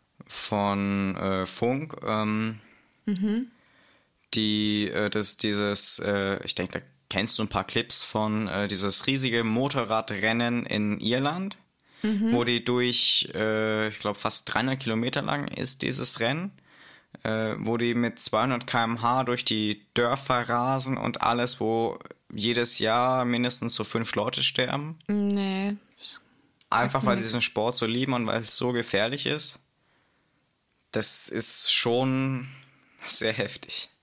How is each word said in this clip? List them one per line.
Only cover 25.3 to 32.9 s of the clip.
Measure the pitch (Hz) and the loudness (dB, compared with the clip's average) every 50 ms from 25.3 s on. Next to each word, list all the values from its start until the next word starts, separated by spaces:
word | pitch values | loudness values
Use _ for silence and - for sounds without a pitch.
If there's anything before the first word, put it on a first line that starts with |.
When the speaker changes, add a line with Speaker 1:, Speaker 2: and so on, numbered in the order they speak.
| 202 202 196 196 190 190 196 202 208 208 _ _ _ - | 0 0 -2 -2 -2 -2 -2 -4 -4 -6 _ _ _ -14
Speaker 2:
das | - - | -12 -12
sagt | - - _ _ _ _ _ _ _ _ _ - | -12 -12 _ _ _ _ _ _ _ _ _ 0
Speaker 1:
Einfach, | - 117 123 127 - 135 | 0 2 2 2 0 0
Speaker 2:
mir | 117 123 | 2 2
Speaker 1:
weil | 117 | 2
die | - | 2
Speaker 2:
nichts. | 113 113 | 0 -2
Speaker 1:
diesen | 113 120 | 0 0
Sport | - - - 110 107 120 123 | 0 0 0 0 0 0 0
so | - 117 | 0 0
lieben | 110 117 123 135 139 127 | 0 0 0 0 0 0
und | 120 113 | -2 0
weil | 107 107 117 | -2 -2 -2
es | 113 104 - | 0 0 0
so | - 123 123 | 0 2 0
gefährlich | 123 120 113 - - 98 110 117 139 143 - | 0 -2 -2 0 2 2 2 2 -2 -2 -2
ist. | 131 143 151 - - - - _ _ _ _ _ _ _ _ _ _ _ _ _ _ _ _ _ _ _ _ _ _ _ _ _ - | -2 -2 -2 -2 -4 -6 -8 _ _ _ _ _ _ _ _ _ _ _ _ _ _ _ _ _ _ _ _ _ _ _ _ _ -6
Das | - 110 110 - - - - - | -4 0 2 4 4 4 2 2
ist | - 110 - - - - - - | 2 2 2 2 4 2 4 4
schon | - - - 120 117 123 131 131 131 131 131 135 135 123 131 135 135 - - _ _ _ _ _ | 2 4 4 4 2 2 2 2 0 0 0 -2 -2 -4 -6 -10 -16 -20 -20 _ _ _ _ _